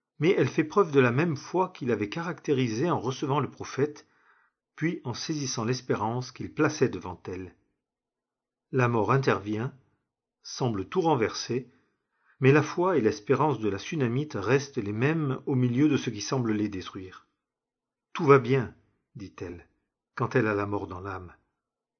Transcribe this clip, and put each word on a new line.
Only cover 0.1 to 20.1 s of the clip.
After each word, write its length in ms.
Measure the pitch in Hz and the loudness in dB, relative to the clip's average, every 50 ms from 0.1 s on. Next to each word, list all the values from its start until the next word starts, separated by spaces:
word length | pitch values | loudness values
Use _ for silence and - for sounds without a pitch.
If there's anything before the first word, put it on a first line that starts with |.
| _ - | _ 0
Mais 140 | 143 170 | 2 2
elle 180 | 202 - 151 123 | 4 4 2 2
fait 140 | - - 156 | 2 0 -2
preuve 280 | 156 - 208 196 160 | 0 2 2 2 4
de 80 | 143 139 | 4 4
la 120 | 127 120 | 4 4
même 260 | 117 135 170 175 147 127 | 4 2 0 0 -2 -4
foi 320 | - - - 175 185 180 | -6 -4 -2 -2 -2 -2
qu'il 220 | - - 147 120 | -4 -6 -4 -2
avait 180 | 117 101 107 104 | -2 0 -2 -4
caractérisée 800 | - 165 165 175 160 - - - 147 127 131 117 107 113 156 175 | -4 -6 -8 -8 -8 -6 -2 0 0 2 2 0 0 0 0 0
en 100 | 151 104 | 0 0
recevant 400 | 95 123 131 - 156 139 139 147 | -2 -4 -4 -4 -2 0 0 0
le 120 | 139 - | 0 -2
prophète, 560 | - - 127 - - - 135 147 - - - _ _ _ _ _ _ _ _ _ _ _ _ _ _ | -4 -10 -12 -8 -2 -2 -2 -2 -2 -8 -20 _ _ _ _ _ _ _ _ _ _ _ _ _ _
puis 240 | - 151 170 180 165 - | -4 -2 -2 -2 -4 -6
en 100 | 131 107 | -8 -8
saisissant 500 | - - - 160 151 139 123 - - 110 | -8 -6 -6 -6 -4 -4 -4 -4 -2 -2
l'espérance 680 | 113 127 123 - - 131 95 104 110 117 123 123 - | -2 -2 -2 -2 -2 -2 -2 0 -2 -2 -4 -6 -8
qu'il 220 | - - - - - | -10 -12 -12 -8 -2
plaçait 360 | - 113 - - - 135 120 | 0 0 0 2 2 0 0
devant 320 | 95 90 85 92 90 - - | 0 -4 -8 -10 -12 -12 -12
elle. 300 | - 92 90 92 87 - _ _ _ _ _ _ _ _ _ _ _ _ _ _ _ _ _ _ _ _ _ _ _ | -12 -10 -10 -10 -12 -16 _ _ _ _ _ _ _ _ _ _ _ _ _ _ _ _ _ _ _ _ _ _ _
La 160 | - 131 123 120 | 0 0 2 2
mort 240 | 120 113 101 98 | 2 2 4 4
intervient, 640 | 127 135 135 139 107 95 95 104 107 107 117 135 - - _ _ _ _ _ _ _ _ _ _ _ _ | 4 4 4 2 2 2 0 -4 -4 -4 -4 -6 -8 -12 _ _ _ _ _ _ _ _ _ _ _ _
semble 460 | _ - - - 143 120 110 95 95 - | _ -16 -6 -2 -2 -2 0 -2 -4 -2
tout 140 | - 190 | -2 0
renverser, 680 | 165 165 151 123 110 92 - - - - 117 131 135 - _ _ _ _ _ _ _ _ _ _ _ _ _ _ | 2 2 4 4 2 0 0 -4 -6 -4 -4 -6 -6 -8 _ _ _ _ _ _ _ _ _ _ _ _ _ _
mais 140 | 135 131 139 | 6 6 6
la 100 | 151 147 | 6 4
foi 340 | 151 - 175 175 185 185 139 | 2 0 0 0 2 2 4
et 40 | |
l'espérance 580 | 107 107 107 - - - 135 120 143 156 131 110 | 4 2 2 0 0 0 2 2 2 2 0 0
de 80 | 110 104 | -2 -2
la 100 | 98 98 | -2 -4
Sunamite 580 | - - 175 156 131 113 117 131 147 151 - | -6 -6 -2 -2 0 0 0 -2 -4 -4 -6
restent 420 | 104 95 104 131 143 131 - - 123 | -4 0 2 2 2 0 -2 -6 -6
les 160 | 104 101 104 | -6 -4 -2
mêmes 480 | 110 127 147 160 165 151 135 127 - - | 0 0 0 0 0 -2 -2 -4 -4 -4
au 100 | - 143 | -2 0
milieu 340 | 127 127 123 120 127 151 151 | 2 2 2 2 4 4 4
de 80 | 143 113 | 2 2
ce 120 | - 127 | 0 -4
qui 120 | 110 104 | -6 -8
semble 320 | - - 135 135 120 110 107 | -6 -4 -2 -2 0 0 0
les 160 | 107 107 101 | 0 0 -2
détruire. « 580 | 92 90 87 - - 101 92 92 - - - _ _ _ _ _ _ _ _ _ _ _ _ _ _ _ _ _ - | -4 -6 -10 -10 -12 -12 -14 -14 -16 -20 -20 _ _ _ _ _ _ _ _ _ _ _ _ _ _ _ _ _ -6
Tout 100 | - 175 | 2 6
va 160 | 135 139 139 | 8 8 8
bien », 340 | 120 117 131 135 113 95 - - _ _ _ _ _ _ _ | 6 4 2 0 0 -2 -8 -16 _ _ _ _ _ _ _
dit-elle, 520 | 120 101 90 - - 98 87 90 87 - _ _ _ _ _ _ _ _ _ | -18 -16 -16 -14 -12 -12 -12 -12 -14 -18 _ _ _ _ _ _ _ _ _